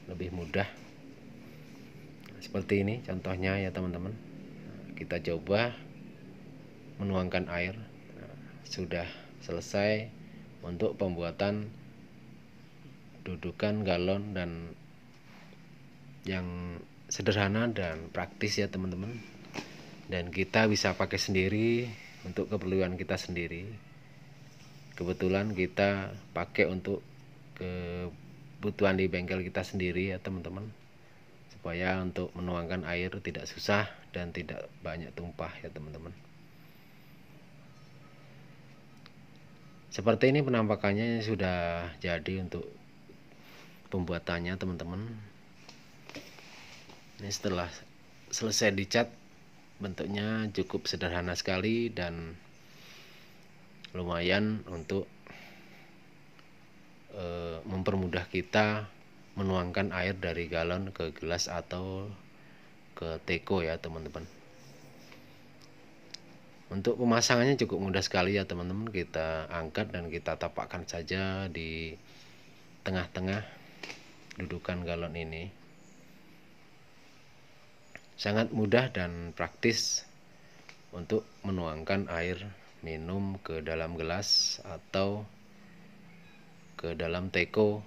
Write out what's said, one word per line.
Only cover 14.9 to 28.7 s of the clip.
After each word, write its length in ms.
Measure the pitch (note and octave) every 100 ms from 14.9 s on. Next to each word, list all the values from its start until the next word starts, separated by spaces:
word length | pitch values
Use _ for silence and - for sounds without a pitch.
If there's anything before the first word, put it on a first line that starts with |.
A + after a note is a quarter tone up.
| - - - - - - - - - - - - - -
yang 480 | F#2 F2+ F2 F2 E2+ - - -
sederhana 640 | - G#2+ G#2 G2 G#2+ A#2
dan 400 | G#2 F2 D#2+ E2
praktis 480 | - F#2 - G#2+ G#2
ya, 80 | G2+
teman-teman. 560 | F#2+ F#2 F2+ G#2 A#2 - - - - - - - - -
Dan 160 | F#2 F2
kita 400 | F#2 F#2 A2+ A2
bisa 240 | G#2 G2
pakai 240 | F2+ F#2+ G2
sendiri 720 | - F#2+ F#2+ G#2+ A2+ A#2 A#2+ G#2+ - -
untuk 240 | F#2 F2+ -
keperluan 400 | G2+ F#2 F#2+ F#2
kita 240 | F2+ F2+ F#2
sendiri. 480 | - F2 E2+ E2+ G2 A2 - - - - - - - - - - - -
Kebetulan 600 | F2+ F#2 F#2 F#2+ G#2+ F#2
kita 560 | F2+ - G2+ G2 G2 G2+ - E2
pakai 320 | F2 - E2+
untuk 320 | F#2 F#2+ F#2+ - - - - - -
kebutuhan 1400 | F#2 F2+ F2+ F2 F2 - - - - - G#2